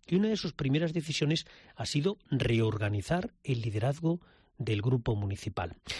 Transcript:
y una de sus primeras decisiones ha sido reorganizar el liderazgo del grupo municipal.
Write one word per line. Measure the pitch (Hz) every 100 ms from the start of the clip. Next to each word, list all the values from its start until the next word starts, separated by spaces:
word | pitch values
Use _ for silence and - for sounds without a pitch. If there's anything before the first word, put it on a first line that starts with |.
| -
y | 180
una | 214
de | 214
sus | 175
primeras | - 135 147 165
decisiones | 165 156 - 143 160 - - -
ha | - 113
sido | 147 170 208 -
reorganizar | 131 117 113 110 104 104 104 - 175 208 _
el | - 120
liderazgo | 113 104 123 143 165 175 - _ _ -
del | 110 104
grupo | 117 127 120 107
municipal. | 101 98 - 98 87 - -